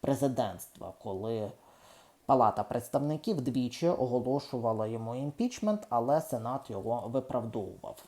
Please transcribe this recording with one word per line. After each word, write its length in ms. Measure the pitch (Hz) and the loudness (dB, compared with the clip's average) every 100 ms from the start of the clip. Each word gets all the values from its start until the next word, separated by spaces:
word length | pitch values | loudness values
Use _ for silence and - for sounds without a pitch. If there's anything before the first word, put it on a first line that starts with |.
президентства, 920 | - 139 139 127 113 87 - - 90 - | 2 2 2 2 -2 -4 -14 -14 -14 -10
коли 480 | 113 95 107 113 104 - - - - - - _ - | -8 -4 -2 -2 -4 -8 -20 -20 -20 -20 -20 _ 4
Палата 360 | 131 110 - | 6 6 4
представників 760 | 101 120 - 143 143 156 - 185 | -2 -2 0 0 2 -2 0 0
двічі 480 | 131 127 123 - 165 | 0 0 -2 0 2
оголошувала 1000 | - 127 123 127 139 - 127 117 110 110 | 2 2 2 2 0 0 -2 0 2 0
йому 300 | 113 113 120 | -2 -4 -4
імпічмент, 720 | 143 147 247 - 214 208 - | -6 -2 -2 0 -2 -2 0
але 320 | 120 120 151 | 0 4 2
Сенат 500 | 156 123 113 135 - | 2 -4 -2 -4 -4
його 380 | 101 101 120 113 | -6 -2 -2 0
виправдовував. 880 | 127 127 127 113 113 95 - - - | -2 0 -4 -2 -4 -6 -8 -14 -14